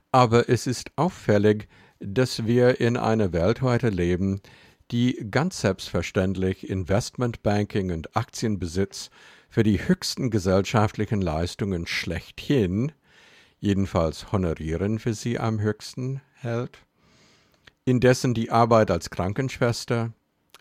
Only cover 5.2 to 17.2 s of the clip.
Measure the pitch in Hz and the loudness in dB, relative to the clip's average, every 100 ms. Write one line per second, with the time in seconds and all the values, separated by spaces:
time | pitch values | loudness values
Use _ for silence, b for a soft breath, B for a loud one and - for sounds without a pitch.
5.2 | 107 127 180 - 101 92 - 90 - 101 | -2 -2 -2 0 -2 -2 -4 -4 -2 0
6.2 | 92 92 92 95 - 95 90 101 - - | 0 0 -2 -2 -4 -6 0 0 -2 -4
7.2 | 120 - 107 104 104 107 92 82 78 110 | -4 -2 0 0 0 -2 -2 -4 -4 -6
8.2 | - - 113 98 87 87 98 - - B | -6 -4 -2 -2 -4 -2 -2 -4 -16 B
9.2 | B B B - 110 98 - 185 - - | B B B 0 2 2 2 -2 -2 -4
10.2 | 131 107 92 95 95 110 104 - 104 104 | -2 0 2 2 2 2 2 0 -4 -2
11.2 | 90 78 90 - 101 87 82 - - 87 | 0 -2 -4 -4 -4 -4 -4 -6 -6 -6
12.2 | - - - 143 90 98 143 - b b | -8 -10 -2 2 2 0 -2 -6 b b
13.2 | b b b b 101 98 98 92 80 - | b b b b -2 0 0 0 0 -4
14.2 | - 101 90 78 78 82 101 110 123 107 | -4 -2 -2 -2 -4 -4 -2 -4 -4 -6
15.2 | 123 117 113 110 107 104 - - 127 135 | -4 -4 -2 -2 -2 -4 -8 -10 -8 -8
16.2 | - _ 123 117 123 - _ _ b b | -12 _ -6 -6 -6 -12 _ _ b b